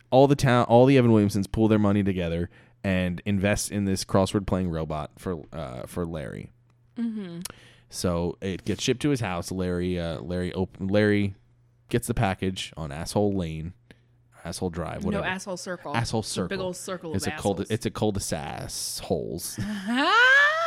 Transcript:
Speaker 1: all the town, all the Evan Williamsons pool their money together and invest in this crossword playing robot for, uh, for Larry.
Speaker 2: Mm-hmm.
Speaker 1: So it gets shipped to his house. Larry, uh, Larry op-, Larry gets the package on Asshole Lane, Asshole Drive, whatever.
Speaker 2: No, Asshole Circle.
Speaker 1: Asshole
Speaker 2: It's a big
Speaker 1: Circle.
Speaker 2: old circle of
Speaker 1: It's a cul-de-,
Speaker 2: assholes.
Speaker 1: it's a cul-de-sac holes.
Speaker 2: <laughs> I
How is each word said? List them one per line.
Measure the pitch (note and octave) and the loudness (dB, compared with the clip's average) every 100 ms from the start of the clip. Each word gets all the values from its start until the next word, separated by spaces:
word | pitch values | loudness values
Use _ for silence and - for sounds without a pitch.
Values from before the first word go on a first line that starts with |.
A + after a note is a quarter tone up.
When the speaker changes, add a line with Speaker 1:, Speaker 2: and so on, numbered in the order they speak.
| - | 2
Speaker 1:
all | B2+ C#3 | 6 6
the | C#3+ | 6
town, | C3+ B2 - | 4 4 6
all | A#2+ C3 | 8 8
the | C#3 | 8
Evan | A#2+ | 8
Williamsons | A2 G2+ G#2 G2 | 6 6 2 -2
pool | A2 A2 | 2 4
their | G#2+ | 4
money | G#2 G#2 | 4 2
together | G2 F#2 E2+ E2+ F2 - _ _ | 2 0 -2 -2 -4 -8 _ _
and | G2 F#2 F2+ F2 | -2 0 0 -2
invest | G#2 G2+ G2+ G#2 - | -2 0 2 0 -2
in | G#2 | -2
this | G2 F#2+ | 0 -2
crossword | - G2+ F#2 G#2+ F#2+ | 2 2 4 2 0
playing | F#2 F#2 | -2 0
robot | D#2+ D#2 D2+ D2 - | -2 -4 -6 -8 -10
for, | F#2+ E2 C2 | -8 -8 -8
uh, | D#2+ C#2 B1 - | -10 -10 -10 -10
for | F2+ | -6
Larry. | E2+ E2 B1+ G1+ - _ _ _ _ - | -4 -6 -8 -10 -14 _ _ _ _ -8
Speaker 2:
Mm-hmm. | A#3 G#3+ F#3 E3+ F#3 - - - _ | -6 -6 -10 -10 -14 -16 -20 -20 _
Speaker 1:
So | - F#2 E2+ F2 - | -4 -2 0 -2 -4
it | F#2+ F2 | -6 -6
gets | - F#2+ | -4 -4
shipped | - B2 | -2 0
to | D3+ | 0
his | C3+ | 0
house. | G#2+ F2 - | -2 -4 -6
Larry, | F#2 F2+ F2 F2+ F2+ | -4 -2 -2 -2 -2
uh, | E2+ C#2 | -4 -6
Larry | C#2 F2+ F2+ | -6 -4 -4
op-, | - F#2+ - | -2 -4 -4
Larry | F#2+ G#2 G#2 G#2 G2+ - _ _ _ _ - | 0 2 4 2 0 -6 _ _ _ _ -2
gets | A#2+ - | -2 0
the | |
package | A#2 G#2 F#2 F#2+ F#2+ - - | 0 0 0 -2 -4 -8 -8
on | D#2 | -8
Asshole | C#2+ E2+ - G#2 | -8 -4 0 0
Lane, | G2 E2 D#2+ D#2+ - _ - _ _ _ _ | 0 -2 -4 -8 -12 _ -20 _ _ _ _
Asshole | E2 F#2 F#2 | -12 -6 -4
Drive, | F2 D#2+ - | -4 -6 -4
whatever. | - G#3 | -2 -2
Speaker 2:
No, | E3+ | -2
Asshole | F#3 G3 F3+ | -6 -8 -10
Circle. | G3 F3 D3+ B2+ | -8 -10 -6 -4
Speaker 1:
Asshole | A#2 A2+ | -2 -2
Speaker 2:
It's | - - | -4 -4
a | |
big | F2+ | -4
Speaker 1:
Circle. | F#3+ F#3 | -4 -6
Speaker 2:
old | F3+ | -8
circle | - F3+ E3 | -8 -10 -4
of | G2 | -4
Speaker 1:
It's | - | -4
a | |
cul-de-, | D#3 G#2 F#2 | -2 -2 -2
Speaker 2:
assholes. | - | -2
Speaker 1:
it's | G#2+ G#2+ | -2 -4
a | |
cul-de-sac | - G#2+ G2 - E2 C#2+ - F2 - - - | -2 -2 -2 -4 -6 -6 -10 -10 -8 -8 -8
holes. | - E2 A1 E3+ - - | -4 -4 -4 -8 -10 -8
Speaker 2:
<laughs> | |
I | G3+ G#3 F#3+ B3 D#4+ A4 B4+ C#5 D#5 D#5+ | -8 -6 -4 -2 2 6 6 6 6 2